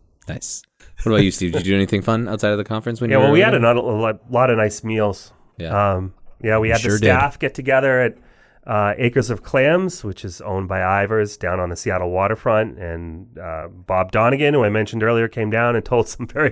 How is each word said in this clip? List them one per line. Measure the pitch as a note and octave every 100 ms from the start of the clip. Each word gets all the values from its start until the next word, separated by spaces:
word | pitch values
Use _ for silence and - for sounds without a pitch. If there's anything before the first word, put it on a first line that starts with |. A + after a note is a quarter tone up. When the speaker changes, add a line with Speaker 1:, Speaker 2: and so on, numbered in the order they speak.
| _ _ -
Speaker 1:
Nice. | - - - _ _ - -
What | -
about | G#2+
you, | G2
Steve? | - F2+
Did | F#2 F#2
you |
do | G2
anything | F#2+ G#2
fun | F#2+ A2+ A2+
outside | G#2 G#2+
of | G#2
the |
conference? | G2+ A2 A#2 A#2
When | A#2+
Speaker 2:
Yeah, | C3+
Speaker 1:
you |
Speaker 2:
well, | C#3
Speaker 1:
were |
Speaker 2:
we | D3+
had | G#3+
Speaker 1:
over | F#3
Speaker 2:
a, | A#2
Speaker 1:
there? | A#2+
Speaker 2:
not, |
a | B2 G#2+
lot, | A2+ G#2+ -
lot | A#2+ B2+
of | A2+
nice | G#2+ -
meals. | A2+ A2 G#2 F#2+ - _ _ -
Speaker 1:
Yeah. | E2 G2+ G2+
Speaker 2:
Um, | F#2+ F#2+ - - -
yeah, | A2+ A2
we | A2
Speaker 3:
We |
Speaker 2:
had | A2+
Speaker 3:
sure | A2
Speaker 2:
the | G#2
Speaker 3:
did. | A2
Speaker 2:
staff | B2+ C#3+ -
get | C#3
together | - C3 C3 C3+ B2+
at, | A#2+ - _ _ _ _ -
uh, | G#2+ G2+ G#2
Acres | B2 C#3 B2
of | G#2+
Clams, | - C3+ C#3 F3 F#3+ F3
which | A2 F#2
is | G2 F2
owned | - F#2+ F#2
by | F#2
Ivers | F#2 G2 G2+ A2 G#2 -
down | F2+ F#2
on | F2+
the | F2
Seattle | - F#2 F2+
waterfront, | F2+ G2 A2 B2 A2 A2 -
and, | F2 E2+ E2+ D#2+ G#2 -
uh, | F2 D#2+ E2+
Bob | F#2 F2+ F#2 F#2
Donegan, | A2 A#2 C3+ D3
who | C#3+
I | G#2+
mentioned | G#2+ G#2+ A2+
earlier, | A2 A#2 A2+
came | - G#2+
down | A2 A#2+ A#2
and |
told | G#2+ A#2+ A2
<laughs> |
some | - A#2+
very | C#3+ D3+